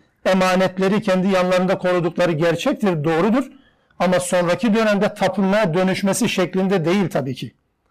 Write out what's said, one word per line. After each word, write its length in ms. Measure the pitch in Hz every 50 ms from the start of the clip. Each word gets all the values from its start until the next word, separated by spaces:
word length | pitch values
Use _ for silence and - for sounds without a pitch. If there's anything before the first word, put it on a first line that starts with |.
| _ _ _ _ -
emanetleri 760 | 208 185 190 185 185 185 185 190 185 185 190 190 190 214 208
kendi 260 | - 196 185 185 180
yanlarında 500 | 202 190 185 180 180 185 180 185 180 190
korudukları 540 | 190 - 180 180 180 170 175 - 175 175 170
gerçektir, 720 | 165 143 170 170 160 165 - 269 294 - 220 196 175 151 139
doğrudur. 480 | 165 160 160 185 220 214 277 269 - - - _ _ _ _ _ _ _ -
Ama 200 | 175 180 180 175
sonraki 540 | 180 - 190 180 175 170 175 175 233 233 202
dönemde 400 | 226 220 214 208 196 208 202 -
tapınmaya 600 | - 196 185 185 208 196 190 202 214 220 170 151
dönüşmesi 560 | 185 185 190 185 - 202 196 190 - 240 -
şeklinde 560 | - 190 180 - - 185 190 185 202 185 147
değil 240 | 165 185 208 190 -
tabii 260 | - 156 127 135 127
ki. 180 | - 131 113 - _ _ _ _ _ _ _